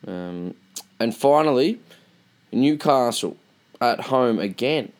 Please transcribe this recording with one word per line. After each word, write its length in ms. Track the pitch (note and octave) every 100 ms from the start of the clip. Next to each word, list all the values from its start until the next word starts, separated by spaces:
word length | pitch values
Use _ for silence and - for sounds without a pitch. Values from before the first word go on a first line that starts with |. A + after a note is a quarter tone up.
| -
um, 480 | F2+ F2+ F2 F2 - _ - - _
and 140 | A#2 A2+
finally, 640 | C#3 D3 D#3 B2+ D#3+ A#3 _ - _ _ _ _ _
Newcastle 840 | A2+ C#3 D3+ D#3 C3+ B2 A2 E2+ - _ _ _ _
at 180 | A#2+ -
home 400 | - C3 B2 G#2+
again 520 | G2 F#2 B2 D#3 G#2